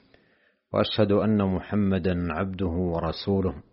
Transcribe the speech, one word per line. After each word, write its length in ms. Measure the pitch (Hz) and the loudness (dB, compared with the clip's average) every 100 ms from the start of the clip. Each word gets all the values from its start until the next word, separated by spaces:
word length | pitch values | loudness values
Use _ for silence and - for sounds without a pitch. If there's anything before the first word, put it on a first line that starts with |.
| _ _ _ _ _ _ _ | _ _ _ _ _ _ _
وأشهد 380 | 107 107 - 104 | -2 0 2 2
أن 440 | 101 104 107 98 90 | 4 4 2 2 0
محمدا 800 | - 104 98 95 92 87 87 | -2 0 2 2 0 0 -2
عبده 320 | 80 98 92 90 | -2 -4 -4 -2
ورسوله، 880 | 85 90 82 82 - - 98 92 69 - | -2 -2 -2 -2 -4 0 0 0 -4 -12